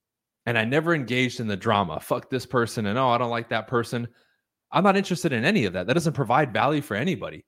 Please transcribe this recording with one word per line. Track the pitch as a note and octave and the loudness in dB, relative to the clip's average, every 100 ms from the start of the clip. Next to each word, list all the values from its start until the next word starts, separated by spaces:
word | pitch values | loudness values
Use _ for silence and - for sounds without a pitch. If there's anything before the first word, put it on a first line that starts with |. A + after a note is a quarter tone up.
| _ _ _ _ | _ _ _ _
And | - A#2 | -2 0
I | |
never | A2+ C#3+ D#3+ | 2 0 2
engaged | E3 A#2 B2 B2+ - | -2 0 0 0 -2
in | A2+ | -4
the | G2 | -2
drama. | A#2 G#2 F#2 D#2 | 2 2 2 -4
Fuck | - B2 - | -4 -6 -2
this | B2+ - | -6 -2
person | B2+ A#2 - G#2 | -2 0 -2 -2
and, | A2+ | 0
"Oh, | C3 | 2
I | A#2+ | 2
don't | A#2+ | 0
like | A#2 A#2 | -4 -2
that | A#2 G#2+ | -4 0
person." | A#2+ A2+ B2 A#2 _ _ _ _ _ _ | -2 -2 -6 -8 _ _ _ _ _ _
I'm | C#3+ | 2
not | G3 G3 | 4 2
interested | F#3+ F3 E3+ | 0 -2 0
in | B2 C3 | 0 2
any | G#3 | 2
of | G#2 | 2
that. | F2+ F2+ | -2 0
That | |
doesn't | D3+ D#3+ | 0 0
provide | C#3 A2 B2+ C3+ | -2 2 2 2
value | G#2+ B2 D3+ | 2 2 0
for | - | -2
anybody. | G2+ E3 D#3 D#2+ D#2 | -4 -2 -4 -8 -12